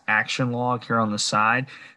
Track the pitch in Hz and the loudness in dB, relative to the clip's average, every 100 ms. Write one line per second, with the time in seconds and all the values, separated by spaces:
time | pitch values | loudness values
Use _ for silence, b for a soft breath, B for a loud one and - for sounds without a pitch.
0 | - 107 113 - 123 120 123 120 - 117 | 0 0 0 -2 -2 0 -2 -2 0 0
1 | 110 104 - 107 110 123 131 B B | 2 0 0 2 2 2 -2 B B